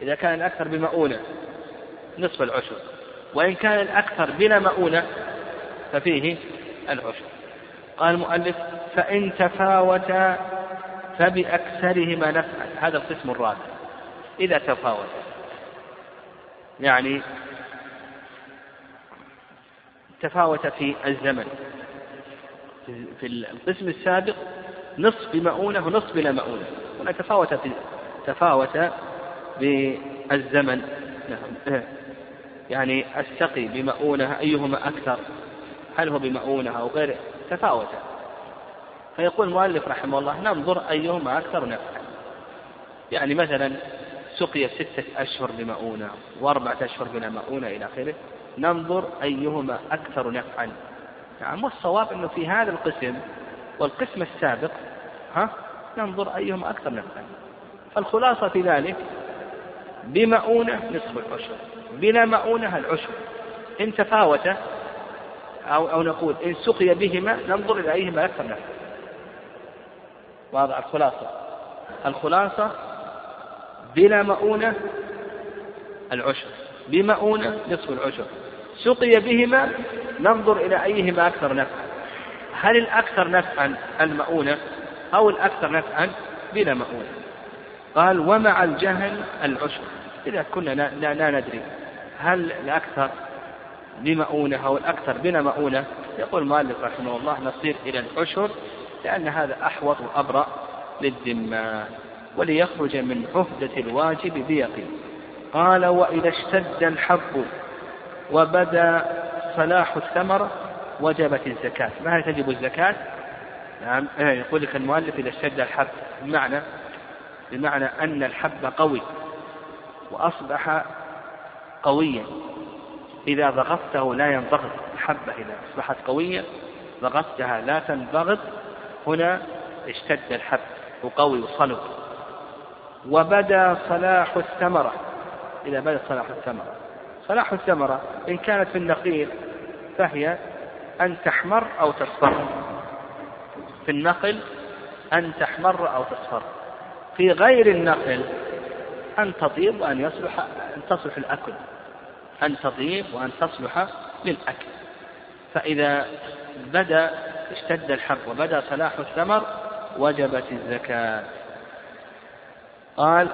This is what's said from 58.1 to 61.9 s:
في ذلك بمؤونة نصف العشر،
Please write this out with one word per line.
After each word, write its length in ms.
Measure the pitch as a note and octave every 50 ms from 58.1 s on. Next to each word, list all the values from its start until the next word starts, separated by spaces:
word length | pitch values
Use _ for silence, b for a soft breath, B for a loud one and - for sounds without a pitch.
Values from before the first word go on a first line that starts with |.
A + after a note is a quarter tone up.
| - A3 B3+ B3+ A3+ - G#3+ F3+
في 120 | - F#3
ذلك 340 | F3+ F3 D3+ C#3+ D3+ F3+ - - - - - - - - - - - - - - - - - - - - - - -
بمؤونة 840 | A#2 C#3+ G3+ A3+ A3+ A3+ G#3 - A3 A#3 A#3 A3+ A#3 A3+ G#3 A3+ A3+
نصف 360 | E3+ D#3 - - A#2 A#2+ -
العشر، 280 | - - - - - - - - - - - - -